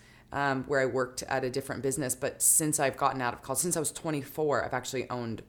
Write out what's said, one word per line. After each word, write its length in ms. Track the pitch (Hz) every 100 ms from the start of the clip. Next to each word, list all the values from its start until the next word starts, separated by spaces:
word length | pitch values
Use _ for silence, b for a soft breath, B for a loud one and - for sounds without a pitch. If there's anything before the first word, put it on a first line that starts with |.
| b b b
um, 300 | 139 143 131
where 160 | 127 143
I 60 | 131
worked 340 | 131 127 -
at 200 | - 131
a 80 | 127
different 320 | 135 131 123
business. 320 | 135 131 127 -
But 260 | 131 -
since 380 | - - 156 151
I've 180 | 135 -
gotten 240 | 135 131
out 140 | 123 120
of 80 |
college, 160 | - 131
since 180 | 180 165
I 20 |
was 120 | 147
twenty-four, 760 | - 165 147 135 - 151 123 -
I've 80 |
actually 340 | 127 120 131 -
owned 320 | 123 117 107